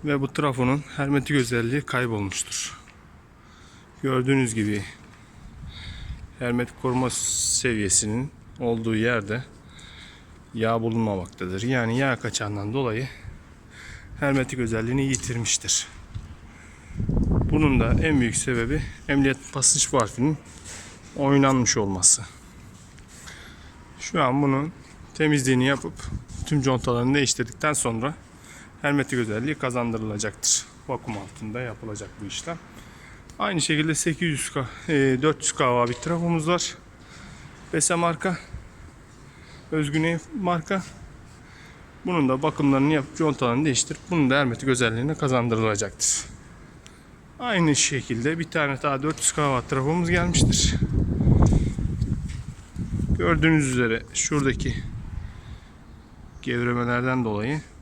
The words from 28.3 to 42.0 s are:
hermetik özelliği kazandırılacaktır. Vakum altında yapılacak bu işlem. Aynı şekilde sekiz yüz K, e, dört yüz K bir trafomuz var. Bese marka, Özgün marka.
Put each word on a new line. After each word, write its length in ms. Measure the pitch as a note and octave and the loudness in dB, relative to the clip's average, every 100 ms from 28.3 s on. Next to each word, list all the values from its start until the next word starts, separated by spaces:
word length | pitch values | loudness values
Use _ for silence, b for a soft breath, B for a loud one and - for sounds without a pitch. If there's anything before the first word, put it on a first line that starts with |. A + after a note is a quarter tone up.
| B B B B - | B B B B -4
hermetik 360 | D3 C#3+ C3 B2 | 0 2 2 0
özelliği 360 | A2+ G#2+ C3+ | 0 -2 -4
kazandırılacaktır. 1120 | D3 C3 B2 A#2 A2+ A2 G#2 G#2+ - - - - - - | -2 -2 -2 -2 -2 -4 -4 -4 -2 0 0 -2 -18 -8
Vakum 260 | B2+ - G#2 | -8 -6 -10
altında 420 | F#2+ - G#2+ A#2 | -10 -12 -10 -8
yapılacak 480 | B2 G#2+ A2+ G#2 G2 - | -10 -10 -12 -12 -12 -12
bu 40 | G#2 | -10
işlem. 320 | - - E3+ - B B B B B B - | -10 -8 -12 -14 B B B B B B -4
Aynı 220 | G#3 F3+ | -2 0
şekilde 340 | - D3+ D#3 | 0 2 2
sekiz 340 | D3+ F3 D#3 E3+ | 0 0 0 -2
yüz 220 | C#3 - | -2 -4
K, 140 | C#3+ A#2+ B B | -4 -6 B B
e, 60 | D3+ C3+ C3 | 4 6 6
dört 200 | D3+ D3+ | 2 2
yüz 100 | - | -4
K 360 | - C3+ B2 A#2+ | 2 2 4 2
bir 60 | |
trafomuz 540 | A#2 D#3 E3+ E3+ E3 D#3 | 0 -2 -2 2 0 2
var. 260 | F3 - - - - B B B B B B - | 0 -2 -8 -20 -20 B B B B B B -4
Bese 220 | D#3+ - | -2 0
marka, 440 | E3+ E3+ D#3 F#3+ E3+ B B - - - - - - B B B B - | 2 0 0 -2 -4 B B -16 -20 -20 -20 -20 -20 B B B B -4
Özgün 480 | D#3 D3 D#3 E3 E3+ - D4+ | -2 0 2 2 0 -4 -4
marka. 420 | F3+ F3 - F#3+ - - - - - - B B B B - - | 0 0 0 -4 -4 -14 -18 -20 -20 -20 B B B B -20 -10